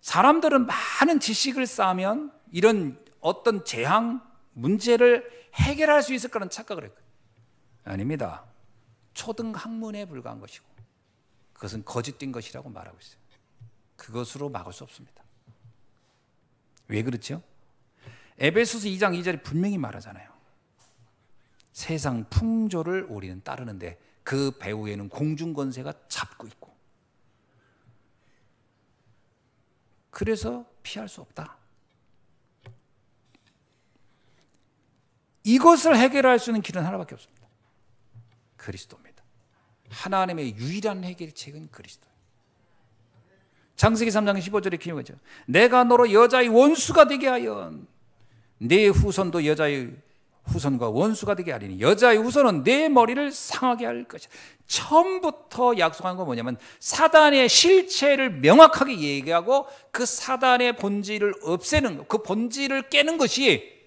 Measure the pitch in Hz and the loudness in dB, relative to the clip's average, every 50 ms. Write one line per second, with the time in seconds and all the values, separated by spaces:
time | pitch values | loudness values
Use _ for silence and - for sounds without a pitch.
0 | _ - - 170 196 277 302 330 320 311 285 269 247 262 - - - - - - | _ -4 0 4 4 4 4 4 2 2 2 2 0 0 -4 -6 -6 -8 -2 0
1 | 269 320 339 277 - - 220 - - 277 247 262 254 - - - 202 185 185 185 | 0 0 0 0 -2 -4 -4 -4 -4 -4 -4 -6 -6 -6 -4 -4 -2 -2 -2 -2
2 | 185 196 220 285 302 285 _ _ _ _ - 175 180 233 220 208 175 143 127 - | -2 -4 -4 -6 -8 -12 _ _ _ _ -6 0 2 2 2 2 -2 -6 -10 -12
3 | _ _ _ _ - 160 190 - - 240 214 196 156 - - 117 120 143 180 214 | _ _ _ _ -4 -4 -4 -2 -2 -2 -2 -2 -6 -8 -8 -6 -2 0 0 0
4 | 233 233 233 254 - _ _ _ _ _ _ 120 117 147 202 208 208 240 240 226 | -2 -2 -8 -8 -12 _ _ _ _ _ _ -8 -4 -4 -2 -2 0 0 2 4
5 | 240 247 240 233 240 - - - - _ - - - 277 285 277 311 302 294 294 | 4 4 4 2 -2 -10 -20 -20 -20 _ -2 -2 0 0 0 -2 0 2 2 2
6 | 269 - 262 247 - 247 - 226 196 185 - - 226 - 208 165 127 101 _ _ | 2 0 -6 -8 -8 -8 -8 -8 -8 -8 -12 -16 -14 -12 -12 -12 -12 -16 _ _
7 | _ _ _ _ _ _ _ _ _ _ _ _ _ _ _ _ _ - 98 95 | _ _ _ _ _ _ _ _ _ _ _ _ _ _ _ _ _ -12 -10 -8
8 | 101 131 156 147 123 87 80 76 - - _ _ _ _ _ _ _ _ _ _ | -6 -6 -6 -6 -8 -10 -12 -16 -20 -20 _ _ _ _ _ _ _ _ _ _
9 | _ _ _ - - 226 226 226 233 220 214 175 - 226 226 220 226 220 208 208 | _ _ _ -16 -14 -12 -12 -10 -10 -10 -10 -12 -12 -12 -12 -12 -12 -12 -12 -14
10 | 208 185 151 127 117 117 113 113 107 - - - _ _ _ _ - _ _ _ | -14 -14 -16 -16 -16 -16 -18 -18 -20 -20 -20 -20 _ _ _ _ -20 _ _ _
11 | _ _ _ _ _ _ _ _ _ _ _ _ - 101 107 113 104 - - 120 | _ _ _ _ _ _ _ _ _ _ _ _ -16 -14 -14 -14 -16 -10 -10 -10
12 | 113 131 135 _ 143 139 123 120 107 - - 127 - 120 104 95 - - 90 _ | -10 -10 -12 _ -14 -14 -12 -14 -16 -16 -18 -20 -20 -18 -20 -20 -20 -20 -20 _
13 | _ - _ _ _ _ _ _ _ _ _ _ 117 - _ _ _ _ _ _ | _ -20 _ _ _ _ _ _ _ _ _ _ -20 -20 _ _ _ _ _ _
14 | - - 113 120 120 113 - 135 143 147 131 98 87 - 101 - 131 127 _ - | -20 -14 -12 -12 -12 -12 -12 -12 -12 -12 -12 -12 -16 -16 -20 -20 -20 -20 _ -20
15 | 131 _ _ _ _ _ _ _ _ _ - _ _ - _ _ _ _ _ _ | -20 _ _ _ _ _ _ _ _ _ -20 _ _ -20 _ _ _ _ _ _
16 | _ _ _ _ _ _ _ _ _ _ _ _ _ _ _ _ _ _ 107 107 | _ _ _ _ _ _ _ _ _ _ _ _ _ _ _ _ _ _ -6 -6
17 | 113 131 123 - - - - 170 _ _ _ _ _ _ _ _ _ _ _ _ | -6 -6 -8 -10 -12 -12 -14 -14 _ _ _ _ _ _ _ _ _ _ _ _
18 | _ - - - _ _ _ _ 131 147 165 214 233 - - 233 202 208 190 185 | _ -20 -20 -20 _ _ _ _ -2 0 2 2 0 0 -4 -6 -6 -8 -4 -2
19 | 208 196 175 175 175 180 175 143 - - 135 165 185 202 202 180 135 110 98 90 | -2 -2 -2 -4 -4 -6 -6 -8 -10 -6 -4 -4 -2 -2 -4 -6 -8 -8 -10 -14
20 | - - 101 90 - _ _ _ _ _ _ _ _ _ _ _ _ _ _ _ | -18 -20 -20 -20 -20 _ _ _ _ _ _ _ _ _ _ _ _ _ _ _
21 | _ _ _ _ _ _ _ _ _ _ _ _ _ _ _ - - - 160 156 | _ _ _ _ _ _ _ _ _ _ _ _ _ _ _ -16 -10 -8 -8 -6
22 | 143 143 123 117 110 _ - - 226 226 226 226 220 214 180 170 160 170 180 190 | -4 -4 -6 -6 -8 _ -4 -4 -2 0 -2 -2 -2 -2 -4 -6 -6 -4 -6 -6
23 | 185 - 113 101 95 92 92 95 - 143 135 123 127 113 104 92 87 87 87 _ | -8 -8 -14 -14 -12 -14 -16 -14 -14 -14 -14 -12 -12 -14 -14 -14 -14 -16 -16 _
24 | _ _ _ _ _ - 135 135 139 135 131 - - 98 107 107 107 104 101 101 | _ _ _ _ _ -6 -4 -4 -4 -4 -6 -8 -12 -10 -10 -8 -10 -10 -10 -10
25 | 101 98 - - 147 151 156 147 165 170 156 143 139 135 123 123 131 147 151 _ | -12 -14 -8 -6 -6 -6 -6 -6 -8 -10 -8 -8 -8 -8 -8 -10 -14 -14 -16 _
26 | _ _ - - - - - _ - 107 _ _ - _ _ _ _ _ _ _ | _ _ -12 -12 -12 -14 -16 _ -20 -20 _ _ -20 _ _ _ _ _ _ _
27 | _ _ _ _ _ _ _ _ _ _ _ _ _ _ _ _ _ _ _ _ | _ _ _ _ _ _ _ _ _ _ _ _ _ _ _ _ _ _ _ _
28 | _ _ _ _ _ _ _ _ _ _ _ _ _ _ _ _ _ _ _ _ | _ _ _ _ _ _ _ _ _ _ _ _ _ _ _ _ _ _ _ _
29 | _ _ _ _ _ _ _ _ _ _ _ _ _ _ _ _ _ _ _ _ | _ _ _ _ _ _ _ _ _ _ _ _ _ _ _ _ _ _ _ _
30 | _ _ _ - 202 214 220 196 - 220 240 247 240 _ _ _ _ - - 208 | _ _ _ -8 -6 -6 -4 -6 -6 -10 -10 -12 -16 _ _ _ _ -16 -16 -14
31 | 214 202 - - - _ _ - 156 - - _ _ _ _ _ _ _ _ _ | -16 -16 -18 -20 -20 _ _ -20 -18 -18 -20 _ _ _ _ _ _ _ _ _
32 | _ _ _ _ _ _ _ _ _ _ _ _ _ - - _ _ _ _ _ | _ _ _ _ _ _ _ _ _ _ _ _ _ -20 -20 _ _ _ _ _
33 | _ _ _ _ _ _ _ _ _ _ _ _ _ _ _ _ _ _ _ _ | _ _ _ _ _ _ _ _ _ _ _ _ _ _ _ _ _ _ _ _
34 | _ _ _ _ _ _ _ _ _ _ _ _ _ _ _ _ _ _ _ _ | _ _ _ _ _ _ _ _ _ _ _ _ _ _ _ _ _ _ _ _
35 | _ _ _ _ _ _ _ _ _ 214 233 262 254 339 339 285 - 330 302 226 | _ _ _ _ _ _ _ _ _ 2 2 6 8 8 6 8 6 4 4 6
36 | 247 269 254 277 262 254 247 233 233 240 233 214 185 - - 185 156 175 196 190 | 4 4 2 2 4 4 4 2 0 -2 -4 -4 -6 -6 -6 -6 -6 -6 -6 -8
37 | 175 - - 120 - _ _ _ _ _ _ _ _ _ _ _ _ _ _ _ | -12 -12 -16 -20 -20 _ _ _ _ _ _ _ _ _ _ _ _ _ _ _
38 | _ _ _ - - _ _ _ _ _ _ _ - - 92 95 - _ - _ | _ _ _ -20 -20 _ _ _ _ _ _ _ -16 -16 -14 -14 -16 _ -20 _
39 | _ _ _ _ _ _ _ _ _ _ _ _ _ _ _ _ _ _ - - | _ _ _ _ _ _ _ _ _ _ _ _ _ _ _ _ _ _ -16 -12
40 | - 190 196 190 190 180 175 160 147 123 104 104 120 139 175 208 202 214 196 190 | -8 -4 -2 -2 -2 -2 -4 -8 -8 -8 -8 -10 -10 -8 -8 -6 -6 -6 -6 -6
41 | 180 180 180 175 175 156 151 - - - 143 151 160 151 _ - - - - _ | -10 -12 -12 -14 -16 -16 -16 -18 -20 -18 -18 -20 -20 -20 _ -20 -20 -20 -20 _
42 | _ _ _ _ _ _ _ _ _ _ _ _ _ _ _ _ _ _ _ _ | _ _ _ _ _ _ _ _ _ _ _ _ _ _ _ _ _ _ _ _
43 | _ _ _ _ _ _ _ _ _ _ _ _ _ _ _ - - 214 226 214 | _ _ _ _ _ _ _ _ _ _ _ _ _ _ _ 0 2 2 2 0
44 | 233 226 196 214 208 202 196 196 170 190 202 208 185 190 175 160 - 170 165 143 | -2 -2 -2 -2 0 0 -2 -4 -6 -4 -6 -4 -4 -4 -8 -8 -10 -10 -12 -12
45 | 123 - - _ _ _ - - - - 123 175 220 247 240 254 247 233 240 240 | -12 -16 -20 _ _ _ -20 -18 -10 0 4 6 6 6 6 4 4 6 6 4
46 | 247 233 196 214 240 240 240 254 247 240 220 233 269 294 320 294 - - - 330 | 4 6 6 6 6 6 6 2 2 4 6 6 6 6 4 2 -2 2 6 6
47 | 302 247 285 262 277 269 254 247 240 220 208 202 185 165 - 147 - _ _ _ | 6 6 6 -2 -2 -2 -2 -2 -4 -6 -8 -8 -10 -12 -14 -18 -20 _ _ _
48 | _ _ _ _ - _ _ _ _ _ _ _ 107 120 170 202 214 202 190 - | _ _ _ _ -20 _ _ _ _ _ _ _ 0 2 4 6 6 4 4 4
49 | - 202 180 - 196 175 165 175 151 147 151 151 156 147 143 135 127 - - - | 2 0 0 -2 -2 -2 -2 -2 0 0 0 0 0 -2 -2 -4 -8 -10 -14 -20
50 | _ _ _ _ _ _ _ _ _ - - - 131 143 139 120 123 113 107 123 | _ _ _ _ _ _ _ _ _ -6 -6 -4 -2 -2 -2 -2 -2 -2 -2 0
51 | 180 220 220 214 - 202 202 180 180 170 139 107 101 98 95 92 107 143 208 196 | 0 0 -2 -4 -4 -4 -4 -4 -4 -8 -8 -10 -10 -12 -8 0 2 2 4 6
52 | 247 247 226 214 220 247 247 294 277 233 190 147 127 175 247 285 311 320 285 254 | 6 6 6 6 2 0 2 4 4 4 2 2 2 2 4 4 4 4 6 4
53 | 233 220 247 269 294 285 277 - - - - - 262 254 240 233 240 226 120 120 | 4 4 2 -4 -4 -4 -6 -8 -10 -8 -8 -4 -2 -2 -2 -2 -4 -8 -8 -8
54 | 247 _ - - - _ - - - - - _ _ _ - - - - 302 320 | -10 _ -18 -20 -20 _ -20 -20 -20 -20 -20 _ _ _ -6 -6 -4 4 4 4
55 | 349 381 381 370 370 311 - - - _ - 233 247 247 233 196 170 165 160 - | 4 4 -2 -2 -4 -4 -6 -6 -20 _ -4 0 0 2 2 2 0 0 0 -4
56 | - 185 180 185 185 151 123 117 113 127 123 - - - - _ - - - - | -8 -8 -6 -6 -6 -6 -6 -6 -6 -8 -8 -10 -16 -20 -20 _ -8 -6 0 2
57 | 311 320 320 311 311 294 285 269 254 233 - - - 339 381 381 359 370 - - | 2 6 8 8 8 8 6 4 4 4 4 4 6 6 6 6 4 2 -4 0
58 | 277 285 277 277 269 254 185 139 127 147 196 285 320 311 320 - 269 277 254 180 | 2 2 2 2 0 -4 -4 2 6 8 10 12 12 10 10 4 -2 -2 -2 -4
59 | 147 147 143 139 135 151 165 170 175 214 262 277 269 - - - _ _ _ - | -4 -4 -4 -6 -4 0 -2 0 0 2 0 0 0 -4 -16 -20 _ _ _ -4
60 | 247 233 - - - - 262 247 262 254 247 247 247 247 240 233 - 202 202 208 | -4 -4 -4 -6 -4 -6 -4 0 2 2 4 4 2 0 -2 -2 -4 -4 -4 -4
61 | 196 190 214 208 208 208 185 - - 156 170 175 - - 302 302 277 233 165 139 | -6 -6 -4 -2 -2 -2 -4 -4 -4 -4 -4 -4 -2 0 0 0 0 0 -6 -8
62 | 147 _ - 220 214 - 190 214 233 240 226 269 277 269 269 269 269 - - 285 | -8 _ -4 -4 -2 -2 -4 -4 -4 -6 -4 -6 -4 -2 -2 -4 -4 0 2 2
63 | 294 311 330 330 277 220 - 247 277 247 160 - - - - _ _ | 2 2 2 0 0 0 0 0 2 2 2 2 -2 -12 -20 _ _